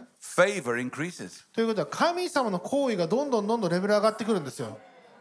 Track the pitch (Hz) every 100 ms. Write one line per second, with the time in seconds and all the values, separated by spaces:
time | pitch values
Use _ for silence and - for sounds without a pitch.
0 | - _ - - 190 202 120 120 127 -
1 | 170 - 92 - - - 226 214 - -
2 | 311 349 359 294 233 180 - 277 269 202
3 | 165 226 285 240 202 233 180 175 202 208
4 | 214 214 226 202 139 - 113 110 - -
5 | - -